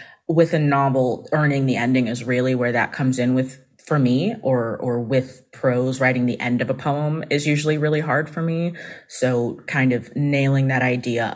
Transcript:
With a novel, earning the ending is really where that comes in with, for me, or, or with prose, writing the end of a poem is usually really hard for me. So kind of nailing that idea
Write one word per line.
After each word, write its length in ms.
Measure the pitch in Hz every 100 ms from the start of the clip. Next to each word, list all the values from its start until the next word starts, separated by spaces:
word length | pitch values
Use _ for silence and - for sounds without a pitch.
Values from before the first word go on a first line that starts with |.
| - - -
With 260 | 165 160
a 40 | 160
novel, 680 | 147 139 139 131 127 - -
earning 340 | 156 147 139 135
the 100 | 117
ending 300 | 120 131 113
is 160 | 120
really 300 | 123 123 127
where 180 | 127 120
that 200 | 120 104
comes 260 | - 131 127
in 160 | 123
with, 280 | 127 131 - _ _ -
for 120 | 147
me, 360 | 123 127 196 226
or, 340 | 135 123 113 90
or 220 | 123 120
with 420 | 113 131 127 - _
prose, 480 | - 135 123 131 127
writing 260 | 127 123 123
the 140 | 107
end 220 | 123 123
of 80 | 123
a 40 |
poem 500 | 131 151 143 151 160 -
is 180 | 147 151
usually 300 | 147 151 151
really 240 | 151 151
hard 300 | 151 139 156
for 100 | 165
me. 320 | 165 165 170 170 - - -
So 480 | - 127 120 120 - -
kind 260 | 143 131
of 220 | 120 - -
nailing 520 | 143 139 135 139 135
that 140 | 127
idea 460 | 127 123 120 117 113